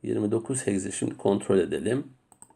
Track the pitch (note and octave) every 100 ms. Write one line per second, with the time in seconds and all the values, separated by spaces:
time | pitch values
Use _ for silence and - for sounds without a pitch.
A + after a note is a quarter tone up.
0 | - A2 G#2+ A2 - C3 - G2 G2 -
1 | - - G2+ G2+ - G2 E2 D2 F2+ C3
2 | - - _ _ -